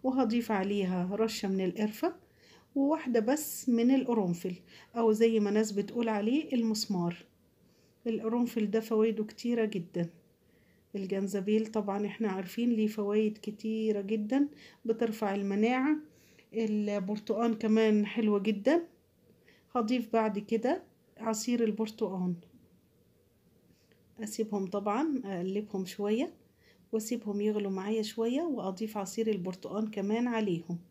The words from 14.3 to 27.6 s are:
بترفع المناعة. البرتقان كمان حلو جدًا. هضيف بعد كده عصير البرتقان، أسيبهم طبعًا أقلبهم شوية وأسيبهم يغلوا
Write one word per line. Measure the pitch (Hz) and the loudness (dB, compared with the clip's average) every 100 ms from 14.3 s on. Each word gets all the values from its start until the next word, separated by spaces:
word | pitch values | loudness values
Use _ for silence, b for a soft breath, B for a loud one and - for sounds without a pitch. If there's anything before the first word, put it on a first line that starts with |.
| 269 285 B B B | 2 0 B B B
بترفع | 226 226 233 214 208 | -4 0 0 0 -2
المناعة. | 202 196 202 220 254 269 302 - b b b b | 0 0 2 2 4 2 0 -2 b b b b
البرتقان | 220 220 208 208 202 190 208 - 208 233 | -4 0 0 0 -2 -2 -6 -2 0 0
كمان | 220 220 220 220 214 202 | 0 2 4 6 4 2
حلو | - 214 202 | 0 2 2
جدًا. | 196 208 226 339 339 _ _ _ _ _ b b b 254 | 2 0 2 2 0 _ _ _ _ _ b b b -2
هضيف | 220 254 - | 0 0 2
بعد | 226 220 202 | 2 2 0
كده | 208 226 247 359 - _ _ - | -2 0 0 -2 -4 _ _ -8
عصير | 226 220 - 240 | -4 -4 0 2
البرتقان، | 226 214 220 - 208 185 180 175 - - _ _ _ _ _ _ _ _ _ _ _ b b b _ - | 2 0 -4 -4 -4 -2 -2 -4 -8 -20 _ _ _ _ _ _ _ _ _ _ _ b b b _ -12
أسيبهم | 214 - 214 202 190 | -10 -4 -2 -2 -2
طبعًا | 202 208 220 320 269 | -2 0 0 0 -2
أقلبهم | 196 190 185 196 214 196 | -4 -4 -2 -4 -4 -6
شوية | 185 - 202 220 311 - b b b b _ | -6 -4 0 0 0 -6 b b b b _
وأسيبهم | 220 214 240 214 202 | -4 -2 -6 -4 -2
يغلوا | 208 214 | 0 0